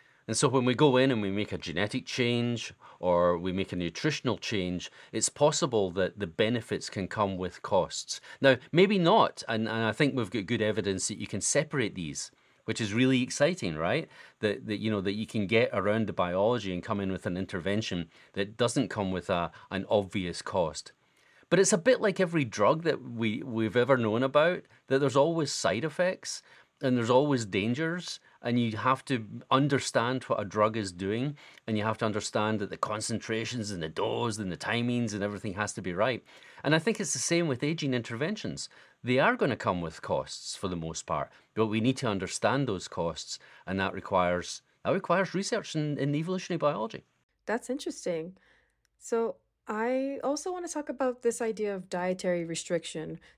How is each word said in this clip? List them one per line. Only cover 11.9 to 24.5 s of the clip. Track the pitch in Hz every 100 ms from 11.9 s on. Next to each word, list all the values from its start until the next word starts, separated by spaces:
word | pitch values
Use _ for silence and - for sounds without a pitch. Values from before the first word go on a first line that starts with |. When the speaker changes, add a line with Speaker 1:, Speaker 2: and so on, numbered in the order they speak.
Speaker 1:
these, | 95 78 69 - _ _ _ -
which | 110
is | 107
really | 107 131 131
exciting, | 123 - 147 180 92 76
right? | 85 135 156 - - _
That, | 107 101 110
that, | 107
you | 110
know, | 104
that | 95
you | 104 113
can | 113 95
get | 113 123
around | 107 98 110 101
the |
biology | 92 90 90 107 123 101
and | 90
come | 101 104
in | 98
with | 90
an | 101 90
intervention | 95 95 85 104 - 90 85 - -
that | 98 101 110
doesn't | 117 143 104
come | 107 95
with | 92 -
a, | 87 82 - -
an | 95 92
obvious | 107 95 104 87 85
cost. | - 98 80 73 - _ _ _ _ _ _
But | 175
it's | 190
a | 196
bit | 247 247
like | 202 190
every | 175 165
drug | 123 107 104 160
that | 165 131
we, | 127 117 113 110
we've | 135 113 110 123
ever | 123 127
known | 113 113
about, | 135 147 165